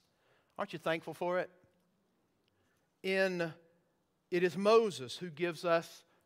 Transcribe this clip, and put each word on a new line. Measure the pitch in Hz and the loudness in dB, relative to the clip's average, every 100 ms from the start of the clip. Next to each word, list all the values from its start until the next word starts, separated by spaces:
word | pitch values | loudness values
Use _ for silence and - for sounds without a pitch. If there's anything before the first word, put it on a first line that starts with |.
| _ _ _ _ _ - | _ _ _ _ _ -8
Aren't | 196 | -8
you | 160 | -4
thankful | 165 165 165 | -2 -2 -4
for | 151 180 180 | -6 -2 -2
it? | - - _ _ _ _ _ _ _ _ _ _ _ _ _ _ | -4 -10 _ _ _ _ _ _ _ _ _ _ _ _ _ _
In, | 190 190 190 180 165 - - _ _ _ _ _ _ | -2 2 2 0 -4 -6 -18 _ _ _ _ _ _
it | 180 | 0
is | 175 151 | 0 2
Moses | 202 226 220 131 123 - | 6 6 4 -2 -10 -10
who | 180 | -12
gives | 147 175 156 | -4 -4 -2
us | 175 165 160 - - _ | 2 2 0 -12 -20 _